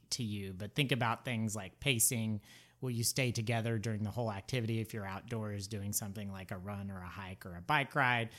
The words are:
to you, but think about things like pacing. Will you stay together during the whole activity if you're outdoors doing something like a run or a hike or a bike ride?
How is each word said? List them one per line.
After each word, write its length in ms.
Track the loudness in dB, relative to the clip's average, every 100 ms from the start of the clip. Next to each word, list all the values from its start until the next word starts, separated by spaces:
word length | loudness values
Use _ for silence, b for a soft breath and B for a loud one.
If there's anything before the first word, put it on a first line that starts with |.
| -6
to 120 | -2
you, 300 | -2 -2 -6
but 220 | -6 -6 0
think 160 | 2
about 340 | 4 4 2 0
things 300 | 0 0 -2
like 240 | -8 -4
pacing. 640 | 2 4 4 2 0 -2 B B B B
Will 100 | -2
you 120 | 0
stay 280 | 2 2 2
together 460 | 2 2 2 2 0
during 260 | 0 0
the 60 | -2
whole 220 | 0 -2
activity 480 | -2 -2 0 2 0
if 140 | 0
you're 120 | -4 -4
outdoors 640 | -6 -4 -4 -2 -4 -4
doing 260 | -4 -2
something 380 | -2 -2 -6 -6
like 200 | -8 -8
a 60 | -8
run 320 | -6 -6 -6
or 80 | -6
a 80 | -8
hike 380 | -8 -10 -10 -10
or 100 | -8
a 60 |
bike 340 | 2 4 4 4
ride? 340 | 6 6 2